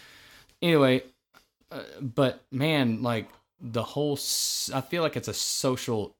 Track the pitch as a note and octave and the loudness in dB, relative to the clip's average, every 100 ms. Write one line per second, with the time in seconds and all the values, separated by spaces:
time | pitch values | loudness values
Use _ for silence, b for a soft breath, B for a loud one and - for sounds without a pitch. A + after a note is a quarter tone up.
0 | B B B B B _ F3 D#3 C3+ B2+ | B B B B B _ 4 6 6 4
1 | - _ _ _ _ _ _ C#3+ C2+ D#2 | 0 _ _ _ _ _ _ -14 -14 -10
2 | C3 C#3+ B2+ - _ B2+ D#3 D3+ A#2+ A2 | -4 2 2 0 _ -2 2 4 2 2
3 | A#2+ A2+ - - _ _ B2 A2+ A2+ C#3+ | 0 -2 -4 -14 _ _ -6 -4 -2 -2
4 | D3 C#3 - - - - - C3+ - E3+ | -2 -2 -2 -2 -2 -4 -4 -4 -4 -2
5 | D#3 A#2+ A2 - - - C3+ B2 - A2 | -2 -2 -6 -4 -4 -2 0 -2 -2 -2
6 | G2 | -4